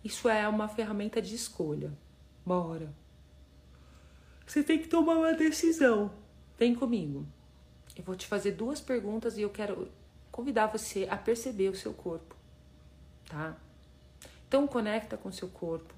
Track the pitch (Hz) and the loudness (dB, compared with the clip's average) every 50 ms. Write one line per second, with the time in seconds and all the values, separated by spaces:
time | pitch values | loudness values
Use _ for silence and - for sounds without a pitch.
0 | - 208 - - - 240 220 214 208 214 214 214 214 214 214 233 220 208 208 202 | -8 -8 -10 0 2 4 4 4 2 2 2 0 -2 -2 -4 -4 -4 -2 -2 -4
1 | 208 220 - 226 185 190 214 240 - - - - 165 151 147 147 147 151 147 - | -4 -2 -2 -2 -2 -2 -8 -8 -8 -8 -4 -4 -2 -2 -2 -4 -4 -8 -10 -12
2 | - - - - - - - - - 175 180 180 170 165 165 160 160 151 143 - | -16 -20 -20 -20 -20 -20 -20 -12 -2 0 0 0 0 -2 -6 -8 -8 -10 -12 -16
3 | - - - - - - - - - - - - - - - - - - - - | -20 -20 -20 -20 -20 -20 -20 -20 -20 -20 -20 -20 -20 -20 -20 -20 -20 -20 -20 -20
4 | - - - - - - - - - - - 294 294 - 320 311 320 - - 339 | -20 -20 -20 -20 -20 -20 -20 -20 -18 0 0 2 4 4 2 2 2 2 4 4
5 | 311 330 330 320 320 320 320 320 311 311 302 - - 330 320 - 277 247 226 202 | 6 6 6 6 4 4 4 4 2 2 2 4 2 2 4 6 6 6 6 6
6 | 208 196 - - - - - - - - - - 233 240 240 233 269 233 240 202 | 2 0 -4 -12 -20 -20 -20 -20 -20 -20 0 2 4 4 4 2 0 0 0 -2
7 | 165 147 139 139 147 147 - - - - - - - - - - - - - - | -2 -4 -6 -8 -8 -12 -16 -20 -20 -20 -20 -20 -20 -20 -20 -20 -20 -18 -18 -14
8 | 170 185 185 185 - - 214 196 - 202 175 165 226 247 302 285 - - 262 233 | -10 -10 -10 -10 -4 -2 -2 0 0 0 -2 0 -4 -4 -4 -4 -2 -2 -2 0
9 | 196 202 214 226 220 233 220 208 208 202 208 - 208 202 190 - - - - - | 0 -2 -4 -2 -2 -4 -2 -2 -4 -4 -2 -4 -4 -4 -4 -6 -6 -10 -12 -20
10 | - - - - - - - - 240 285 233 226 214 214 220 214 - - - 202 | -20 -20 -20 -20 -20 -12 -10 -6 -4 0 4 4 4 4 2 -4 -6 -4 -2 -2
11 | 196 190 202 196 - - 233 233 - 262 226 196 190 190 185 185 - 214 - - | -2 -2 -2 -2 0 0 0 0 0 -6 0 0 0 0 0 -4 -8 -8 -10 -8
12 | - 180 165 160 - - - - - - - - - - - - - - - - | -8 -8 -8 -8 -10 -16 -20 -20 -20 -20 -20 -20 -20 -20 -20 -20 -20 -20 -20 -20
13 | - - - - - - 160 147 156 160 160 - - - - - - - - - | -20 -20 -20 -20 -16 -12 -8 -6 -6 -6 -8 -12 -18 -20 -20 -20 -20 -20 -20 -20
14 | - - - - - - - - - - - 277 285 277 277 240 220 214 214 220 | -20 -20 -20 -20 -20 -20 -20 -20 -2 2 4 4 4 4 2 0 0 0 -2 -2
15 | 214 - 220 - - 190 180 - 190 180 - - 175 165 165 160 165 - - | -2 -6 -10 -10 -8 -10 -10 -8 -10 -10 -8 -8 -6 -6 -6 -6 -8 -14 -20